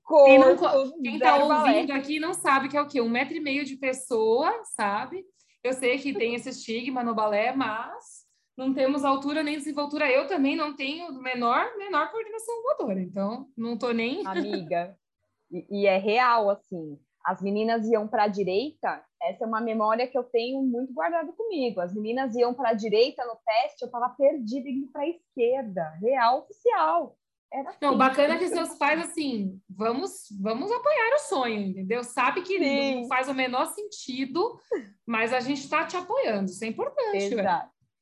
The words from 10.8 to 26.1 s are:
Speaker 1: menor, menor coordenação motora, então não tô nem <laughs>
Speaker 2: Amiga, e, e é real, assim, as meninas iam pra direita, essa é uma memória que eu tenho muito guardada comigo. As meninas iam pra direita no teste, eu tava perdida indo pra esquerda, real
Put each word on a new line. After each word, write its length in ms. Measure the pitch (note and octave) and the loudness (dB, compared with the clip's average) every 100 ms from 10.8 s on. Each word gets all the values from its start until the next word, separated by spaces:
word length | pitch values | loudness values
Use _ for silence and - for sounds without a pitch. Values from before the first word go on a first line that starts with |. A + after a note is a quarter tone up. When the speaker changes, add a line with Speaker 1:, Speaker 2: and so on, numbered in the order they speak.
| C4+ D#4+ F4 C4 | -8 -8 -10 -10
Speaker 1:
menor, 560 | B3+ B3 A#3 C#4 A4+ A4 | -6 -2 0 2 0 -6
menor 340 | G4 D4+ D#4 | -4 -2 -2
coordenação 520 | A4+ G#4+ A4 A4 A#4 | -4 -8 -8 -8 -4
motora, 380 | A#4+ C5 C#4 F#3+ | -2 -2 -2 -4
então 480 | F3+ G3 G3 B3 C4+ - | -6 -4 -6 -6 -12 -10
não 200 | A#3 A#3+ | -8 -4
tô 140 | B3 | -2
nem 320 | A#3 A#3 E4+ | -2 -2 -4
<laughs> 20 | E4 | -4
Speaker 2:
Amiga, 720 | F4+ G#3+ G3 D#3+ E3+ F3+ F#3+ _ _ _ _ _ | -4 -4 -4 -4 -4 -4 -10 _ _ _ _ _
e, 320 | F3 - G3+ | -14 -8 0
e 40 | G3+ | 2
é 100 | F#3+ | 4
real, 540 | G#3 A3+ B3 A#3 G3+ | 2 2 4 4 2
assim, 480 | G3+ _ F3 D#3 D3 _ _ | 0 _ -10 -10 -14 _ _
as 160 | - F#3 | -6 -4
meninas 460 | G3 G#3 A3 A3+ A3 | -2 0 0 0 2
iam 180 | A3 G#3+ | 0 2
pra 220 | A#3+ G#3 | 0 0
direita, 720 | G3 F#3 F#3+ D4 - G3+ D3+ - - | 0 0 0 -2 -4 -6 -6 -10 -8
essa 220 | F3 G3 | -6 -4
é 20 | A3+ | -4
uma 140 | A3 | -2
memória 460 | A#3 A3 G#3+ A3+ B3+ | -2 0 2 2 0
que 120 | C4 | -2
eu 40 | |
tenho 380 | B3 A#3 A#3+ C4+ | -2 -2 -2 -2
muito 320 | C4 A#3+ B3+ | -2 -2 -4
guardada 400 | B3+ E4+ E4+ D#4+ | -4 -2 -2 -4
comigo. 480 | F4 A4+ F4 B3 G3 | -6 -6 -2 -2 -2
As 140 | F3 | -6
meninas 420 | G#3 G#3+ B3 C4+ A#3 | -4 -4 -4 -2 0
iam 160 | A#3+ | 0
pra 220 | B3 A#3+ | 0 -2
direita 500 | A3+ A3 G#3 C4 C4+ | -2 0 2 2 0
no 120 | A#3+ A3+ | -10 -8
teste, 380 | - A3 D4 - | -2 0 -2 -4
eu 80 | A#3+ | -10
tava 200 | A#3+ B3 | -4 -4
perdida 580 | B3 C#4 D#4 G#3+ C4+ C4 | 2 2 2 -2 -6 -6
indo 200 | C4 C#4 | -6 -8
pra 200 | C#4+ D4 | -6 -6
esquerda, 760 | E4+ _ - A#3 C4 A3+ F#3 D#3+ D#3+ | -6 _ -2 0 0 -4 -6 -8 -4
real 380 | A3 | 0